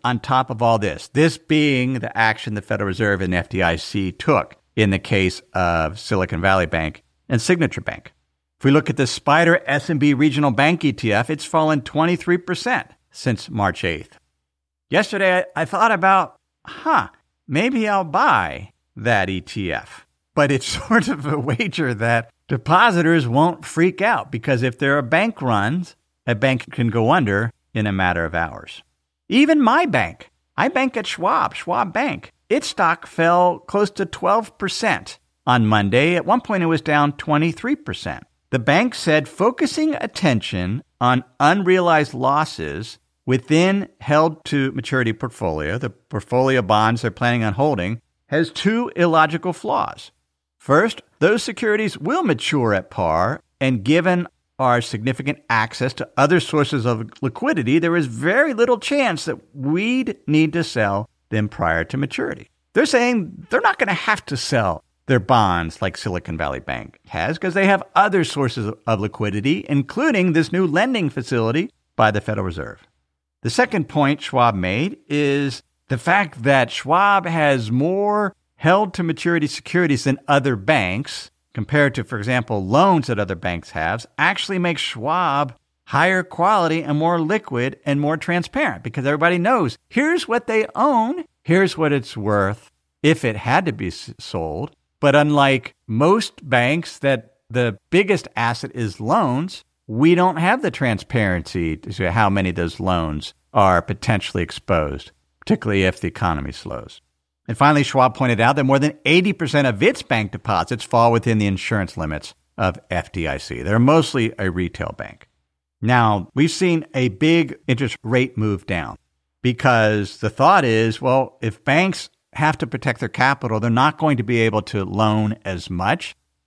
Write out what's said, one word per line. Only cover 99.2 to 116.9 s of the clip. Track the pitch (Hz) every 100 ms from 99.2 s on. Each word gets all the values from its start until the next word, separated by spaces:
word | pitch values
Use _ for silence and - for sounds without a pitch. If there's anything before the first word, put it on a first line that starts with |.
| 165 123 180 - _ _ -
we | 110 156 175
don't | 180 160
have | 175 254
the | 294
transparency | - 127 110 - 127 101 90 82 92 82 78
to | - 95 90
how | 95 104
many | 98 92
of | 87
those | 85 -
loans | 92 90 80 76 - _ _
are | - 98 87
potentially | - 98 - 107 - 90
exposed, | 82 - - 87 76 67 - _ _ _
particularly | - 214 - 98
if | 92 90
the | 87
economy | - 92 76 69
slows. | - - 62 55 - _ _ _ _ -
And | 110
finally, | 139 147
Schwab | 139 135 127 -
pointed | 127 110
out | 117 143
that |
more | 131 139
than | 147 - -
eighty | 170 190
percent | - 135 147 135
of | 101
its | 185 -
bank | - 117 104
deposits | - - 95 85 120
fall | - 117 117
within | 117 117 110
the | 101
insurance | 95 - 107 90 -
limits | 78 76 - - _ -
of | 95 - _
F | 87 -
D | 92 80
I | 67
C. | - 60
They're | 85 110
mostly | 123 160 151 135 113 -
a | 95
retail | 85 90 - 78 -
bank. | - - _ _ _ _ _ _
Now, | 110 123 113 101 87
we've | 143 160
seen | - 185 165 151